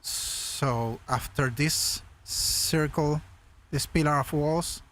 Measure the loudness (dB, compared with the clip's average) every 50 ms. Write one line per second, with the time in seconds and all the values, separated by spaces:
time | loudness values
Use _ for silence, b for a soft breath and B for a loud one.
0 | _ -6 -6 -4 -4 -4 -6 -6 -6 -6 -4 -2 0 0 2 2 0 -2 -4 -6
1 | -4 -2 -2 -2 -2 -4 -2 0 0 0 2 0 0 0 2 0 0 0 -2 -4
2 | -8 -14 -20 -20 -12 -8 -4 -2 0 0 2 0 0 2 2 2 2 2 0 0
3 | 2 2 2 0 -2 -6 -20 -20 -20 -20 -20 -20 -16 -4 -4 -4 -4 0 0 2
4 | 4 4 4 2 2 0 0 0 2 2 2 0 0 -2 -6 -10 -12 -18